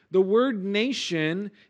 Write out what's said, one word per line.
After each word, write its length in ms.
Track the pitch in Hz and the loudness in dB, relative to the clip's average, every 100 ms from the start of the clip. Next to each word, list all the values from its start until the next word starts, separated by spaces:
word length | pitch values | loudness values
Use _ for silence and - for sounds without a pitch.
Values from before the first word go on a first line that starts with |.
| _ | _
The 100 | 190 | 0
word 440 | 190 220 262 214 | 4 4 2 -2
nation 840 | 190 202 240 226 - 170 156 175 202 _ _ | -2 -2 -2 -4 -4 -2 -2 -2 -8 _ _